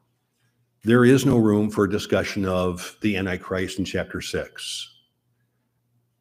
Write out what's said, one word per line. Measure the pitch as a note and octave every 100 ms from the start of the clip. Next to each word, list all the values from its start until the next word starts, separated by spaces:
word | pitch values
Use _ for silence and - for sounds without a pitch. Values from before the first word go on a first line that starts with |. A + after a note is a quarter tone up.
| _ _ _ _ _ _ _ _
There | G#2+ A#2+
is | B2 C3+ C#3
no | B2
room | A2 G#2 G#2
for | G#2 G2
discussion | G2+ - G2+ F2 - F#2+
of | F#2 F2+ F2 - -
the | A2 F#2+
Antichrist | F#2+ F#2 - F#2 F#2 -
in |
chapter | F2+ F#2 E2+ F#2
six. | - E2 C#2+ - - - - _ _ _ _ _ _ _ _ _ _ _ _ _